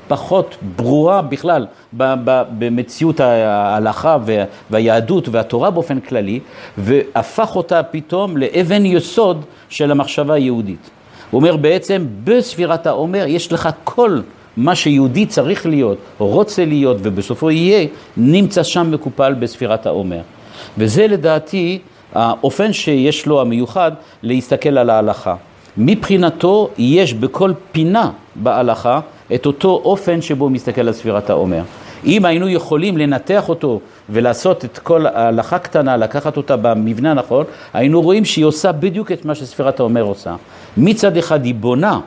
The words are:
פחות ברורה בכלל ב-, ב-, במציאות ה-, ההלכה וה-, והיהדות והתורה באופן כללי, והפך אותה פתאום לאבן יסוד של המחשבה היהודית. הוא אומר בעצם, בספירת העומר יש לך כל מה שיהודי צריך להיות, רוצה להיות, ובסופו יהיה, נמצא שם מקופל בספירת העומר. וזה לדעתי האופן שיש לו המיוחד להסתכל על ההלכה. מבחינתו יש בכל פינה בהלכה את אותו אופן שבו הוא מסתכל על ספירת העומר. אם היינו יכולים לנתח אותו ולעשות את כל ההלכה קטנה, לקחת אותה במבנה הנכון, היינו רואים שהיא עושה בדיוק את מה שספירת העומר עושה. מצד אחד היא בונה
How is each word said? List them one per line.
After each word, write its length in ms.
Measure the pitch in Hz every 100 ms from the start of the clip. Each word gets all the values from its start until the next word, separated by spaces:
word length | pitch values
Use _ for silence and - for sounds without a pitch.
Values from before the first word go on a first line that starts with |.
| -
פחות 480 | 135 - 190 - - 101 90
ברורה 460 | 117 147 160 196
בכלל 440 | 151 139 175 160 110 - -
ב-, 200 | 117 131 131
ב-, 200 | 120 127 120 113
במציאות 600 | 120 120 123 - 160 151
ה-, 60 | 127
ההלכה 920 | 117 110 104 101 107 107 104 156 151 110
וה-, 180 | 107 98 - -
והיהדות 580 | 107 113 113 110 185 -
והתורה 420 | 113 107 120 175
באופן 280 | 170 165 131
כללי, 400 | - 123 98 117 - - - -
והפך 800 | 98 139 - - - - 220 185
אותה 280 | 170 170
פתאום 540 | - 160 151 180 202 151
לאבן 480 | 131 170 170 208 196
יסוד 600 | 175 - - 202 160 151 - -
של 220 | - 147
המחשבה 420 | 143 143 - 143
היהודית. 560 | 151 131 120 101 85 - - - - -
הוא 80 | 123
אומר 160 | 160 160
בעצם, 500 | 151 180 185 196 147 101
בספירת 640 | 120 240 247 - 170 165 165
העומר 380 | 127 160 196 165
יש 240 | 170 -
לך 160 | 165 165 156
כל 360 | - - 240 147 - - - -
מה 180 | 139 180
שיהודי 500 | 156 143 135 135 208
צריך 400 | - 139 202 165
להיות, 320 | 147 117 98 - -
רוצה 480 | 101 139 208 - 165
להיות, 320 | 151 139 107
ובסופו 500 | 107 95 - 123 160
יהיה, 360 | 160 180 208 151 - - -
נמצא 460 | 120 180 190 180
שם 280 | 151 180 170
מקופל 420 | 151 135 120 135
בספירת 520 | 131 117 - 120 110 104
העומר. 360 | 80 92 85 85 - - - - -
וזה 300 | 110 123 214
לדעתי 720 | 196 160 156 156 196 170 185 - - -
האופן 600 | - 117 - 135 - 214
שיש 520 | - - 139 135 151 -
לו 160 | 147
המיוחד 500 | 120 117 120 185 165 151 - -
להסתכל 540 | 117 127 120 135 151 139
על 120 | 120
ההלכה. 460 | 110 107 101 98 90 - - - -
מבחינתו 920 | 123 220 - 196 170 160 175 208 202 -
יש 360 | 120 160 -
בכל 380 | 110 131 - 190 175 -
פינה 380 | 156 160 202 196 - - -
בהלכה 640 | 117 113 123 113 120 139 151 - - 120
את 100 | 147
אותו 360 | 143 190 180
אופן 380 | 160 196 185 170
שבו 240 | - 143 143
הוא 60 |
מסתכל 300 | 131 - 127
על 120 | 117
ספירת 360 | 107 113 104 104
העומר. 320 | 85 92 85 90 - - - -
אם 200 | 208 180
היינו 240 | 165 190
יכולים 480 | 175 165 151 196 165
לנתח 520 | 147 135 - 196 156
אותו 300 | 127 147 107 - - -
ולעשות 560 | 107 120 117 185 175 120
את 120 | -
כל 280 | - 165 156
ההלכה 540 | - 117 113 110 175
קטנה, 380 | - 160 135 123
לקחת 400 | 110 143 151 143
אותה 180 | 135 127
במבנה 560 | 117 110 107 110 147
הנכון, 340 | 143 - 123 160 - -
היינו 280 | - 135 165
רואים 240 | 165 208 202
שהיא 200 | - 156
עושה 260 | 156 190
בדיוק 400 | 151 190 180 214
את 140 | 175 151
מה 100 | 151
שספירת 440 | 131 - 135 135
העומר 220 | 120 117
עושה. 340 | 104 98 92 87 - - - -
מצד 400 | 165 220 202 170
אחד 280 | 165 156 123
היא 100 | 117
בונה 440 | 117 123 202 131